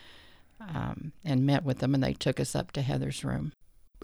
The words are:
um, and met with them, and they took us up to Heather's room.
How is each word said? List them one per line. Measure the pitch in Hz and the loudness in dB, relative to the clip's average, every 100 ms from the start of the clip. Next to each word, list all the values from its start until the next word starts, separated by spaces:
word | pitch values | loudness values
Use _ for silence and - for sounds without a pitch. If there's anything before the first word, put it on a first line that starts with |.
| - - - - - - | -20 -20 -20 -20 -20 -14
um, | 208 156 - - 156 - | -8 -4 -4 -6 -10 -8
and | 165 131 139 | 0 4 6
met | 143 | 4
with | 139 127 | 2 0
them, | 135 | 2
and | 139 | 4
they | 131 | 2
took | 135 - 131 | 2 0 0
us | - - | 0 -2
up | - | -2
to | - | -2
Heather's | 127 135 139 135 | 0 0 -2 -4
room. | - 127 151 - - - - - | -4 -2 -4 -8 -18 -20 -20 -14